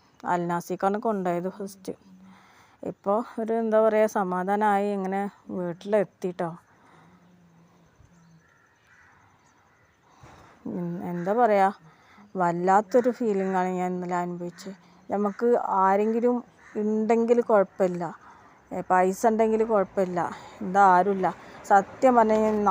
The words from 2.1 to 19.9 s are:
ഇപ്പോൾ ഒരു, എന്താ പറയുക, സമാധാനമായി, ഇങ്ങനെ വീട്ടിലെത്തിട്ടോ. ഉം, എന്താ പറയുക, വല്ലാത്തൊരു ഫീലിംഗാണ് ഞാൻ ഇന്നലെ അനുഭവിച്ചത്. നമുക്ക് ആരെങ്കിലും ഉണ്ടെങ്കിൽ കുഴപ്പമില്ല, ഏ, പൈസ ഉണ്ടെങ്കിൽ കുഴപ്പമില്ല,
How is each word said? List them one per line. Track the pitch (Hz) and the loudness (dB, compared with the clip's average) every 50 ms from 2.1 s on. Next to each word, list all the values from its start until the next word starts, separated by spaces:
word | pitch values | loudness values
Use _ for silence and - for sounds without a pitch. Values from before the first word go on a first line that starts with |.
| - - 185 190 190 - _ _ _ _ _ _ _ _ - 185 | -20 -20 -20 -20 -20 -20 _ _ _ _ _ _ _ _ -12 -12
ഇപ്പോൾ | 175 - _ 196 202 220 240 - - - | -12 -8 _ -2 -2 -2 -4 -6 -8 -8
ഒരു, | 226 220 226 233 | -6 -4 -4 -4
എന്താ | 226 220 214 220 220 | -2 0 2 4 4
പറയുക, | 220 214 214 220 214 - 220 | 4 4 2 2 2 0 -2
സമാധാനമായി, | 190 180 180 180 180 190 202 208 214 208 202 196 202 208 202 196 | -4 -2 -4 -4 -2 -2 -2 0 2 0 0 0 0 -2 -4 -4
ഇങ്ങനെ | 190 190 196 196 202 196 - _ _ - 208 190 | -4 -4 -4 -4 -6 -6 -10 _ _ -12 -10 -8
വീട്ടിലെത്തിട്ടോ. | 180 175 165 180 - 202 214 214 185 - _ _ - 180 180 - 180 165 170 - _ _ _ _ _ _ _ _ _ _ _ _ _ _ _ _ _ _ _ _ _ _ _ _ _ _ _ _ - _ 175 170 170 165 165 160 _ _ _ _ _ _ _ _ _ _ _ _ _ _ _ _ _ _ _ _ _ _ _ _ _ _ _ _ _ _ _ _ _ _ _ _ - - - - - - - _ _ 240 | -6 -8 -8 -10 -4 -2 0 0 0 -2 _ _ -8 -8 -6 -6 -8 -8 -8 -12 _ _ _ _ _ _ _ _ _ _ _ _ _ _ _ _ _ _ _ _ _ _ _ _ _ _ _ _ -20 _ _ _ _ _ _ _ _ _ _ _ _ _ _ _ _ _ _ _ _ _ _ _ _ _ _ _ _ _ _ _ _ _ _ _ _ _ _ _ _ _ _ _ -20 -20 -20 -20 -20 -20 -20 _ _ -10
ഉം, | 214 185 175 170 170 175 - 180 | -8 -8 -8 -8 -8 -8 -8 -8
എന്താ | 175 175 175 190 208 240 | -8 -6 -4 -2 0 2
പറയുക, | 247 220 208 196 190 196 202 - _ - _ _ _ _ _ - - _ - 190 | 2 4 4 4 2 2 0 -4 _ -20 _ _ _ _ _ -20 -20 _ -4 -2
വല്ലാത്തൊരു | 175 175 170 175 175 190 190 208 214 190 - 247 233 254 226 - | -2 0 0 0 0 2 2 2 2 2 0 0 2 0 -2 -2
ഫീലിംഗാണ് | 247 220 202 196 190 190 190 185 180 185 185 180 | -4 -2 -2 -2 -2 -2 -2 -2 -2 -2 -4 -4
ഞാൻ | 180 180 180 | -4 -4 -4
ഇന്നലെ | 180 180 175 180 175 175 | -6 -6 -6 -4 -4 -4
അനുഭവിച്ചത്. | 175 175 175 175 175 - - - 190 196 - _ _ _ _ _ - 196 | -6 -8 -10 -12 -12 -14 -14 -18 -18 -18 -18 _ _ _ _ _ -8 -4
നമുക്ക് | 202 208 202 196 - 240 240 240 - - - 190 190 190 | -4 -4 -4 -4 -2 0 0 0 0 0 -2 0 2 2
ആരെങ്കിലും | 190 196 202 208 220 226 233 233 240 247 240 - - _ _ - - - 220 208 | 2 2 2 0 0 -2 0 0 0 -2 -2 -6 -10 _ _ -20 -12 -8 -4 -4
ഉണ്ടെങ്കിൽ | 214 214 220 220 214 233 233 233 226 240 240 233 - | -2 -2 -2 0 0 0 0 2 2 2 2 2 4
കുഴപ്പമില്ല, | 226 202 190 - _ - 196 180 175 175 175 156 208 - - - - - - - _ _ _ _ | 4 4 4 2 _ -2 -2 -2 -2 -4 -8 -10 -10 -14 -20 -20 -20 -20 -20 -20 _ _ _ _
ഏ, | - 185 175 - 185 | -10 -10 -2 0 2
പൈസ | 185 185 185 190 - - 226 | 2 4 2 0 0 0 0
ഉണ്ടെങ്കിൽ | 220 214 226 220 220 220 220 233 226 | 2 2 2 2 2 0 0 0 2
കുഴപ്പമില്ല, | 202 190 196 | 0 0 0